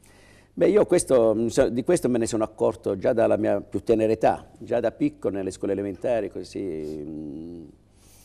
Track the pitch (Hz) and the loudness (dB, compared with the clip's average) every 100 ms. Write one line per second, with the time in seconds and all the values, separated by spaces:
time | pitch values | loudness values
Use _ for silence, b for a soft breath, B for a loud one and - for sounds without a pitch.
0 | b b b b b - - 202 170 175 | b b b b b 0 4 4 4 2
1 | - 131 113 110 117 139 120 120 123 151 | 4 4 6 4 0 2 2 0 0 2
2 | 123 123 113 110 107 - 117 110 107 98 | 2 0 -2 -2 -4 0 -2 0 -4 -2
3 | 120 117 110 104 107 101 - 101 - 110 | 0 2 2 2 0 -2 -4 -6 0 2
4 | 110 110 127 85 - - 104 117 113 - | 2 2 0 0 -6 -20 -6 -2 -2 -2
5 | 143 - 107 98 95 - 98 98 101 92 | -4 -4 -6 -4 -6 -6 -4 -4 -4 -6
6 | 123 117 95 - 87 95 98 78 76 76 | -4 -4 -4 -10 -12 -8 -8 -8 -8 -10
7 | 73 78 76 71 82 85 78 - _ b | -10 -12 -12 -12 -14 -16 -18 -20 _ b
8 | b b | b b